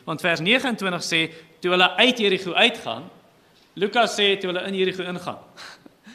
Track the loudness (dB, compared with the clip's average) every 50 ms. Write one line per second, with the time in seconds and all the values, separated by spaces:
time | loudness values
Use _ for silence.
0 | -10 -8 -8 -4 0 -2 0 0 2 2 2 2 2 0 -2 -2 -2 -4 -4 -4
1 | -4 -2 0 0 0 -2 -4 -12 -20 -20 _ _ -2 0 2 4 4 2 4 4
2 | 4 4 4 2 2 2 2 0 -2 -2 2 4 4 2 2 -2 -6 -8 -8 -8
3 | -10 -16 -20 -20 _ _ _ _ _ _ _ _ _ _ _ -4 -4 0 2 2
4 | 2 2 2 2 2 2 2 0 -2 -4 -4 -4 -4 -4 -2 0 0 0 0 -4
5 | -6 -6 -8 -8 -8 -8 -10 -10 -14 -20 -20 -20 -20 -20 -20 -20 _ -20 _ _
6 | _ -20 -20